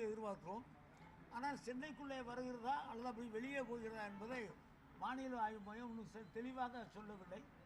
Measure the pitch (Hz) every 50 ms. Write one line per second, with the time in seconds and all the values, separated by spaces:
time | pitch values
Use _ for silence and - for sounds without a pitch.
0 | 233 214 214 220 220 208 196 151 147 170 196 233 254 - - - - - - -
1 | - - - - - - - 240 262 285 277 - - 226 247 254 285 311 269 -
2 | 285 277 269 262 247 240 240 247 254 254 247 240 226 247 277 285 262 - 226 226
3 | 240 254 233 226 240 233 214 220 240 269 277 277 254 233 240 240 226 220 220 220
4 | 208 202 202 196 208 226 262 254 220 180 175 - - - - - - - - 170
5 | 185 220 254 262 262 262 254 240 220 214 220 214 196 208 208 226 247 240 226 226
6 | 214 - - 220 220 160 - 220 240 254 254 262 254 247 240 247 220 - - 196
7 | 214 208 214 190 185 175 185 220 269 - - - -